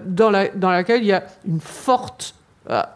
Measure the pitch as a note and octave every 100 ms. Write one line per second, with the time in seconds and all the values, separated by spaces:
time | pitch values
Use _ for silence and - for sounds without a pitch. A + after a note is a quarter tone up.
0 | F#3+ F3+ A3 G3 G3 G3 F#3 F3+ F3+ A#3+
1 | G#3 F#3 F#3+ - - D#3+ - - - B3
2 | - - - - _ _ - A#2 -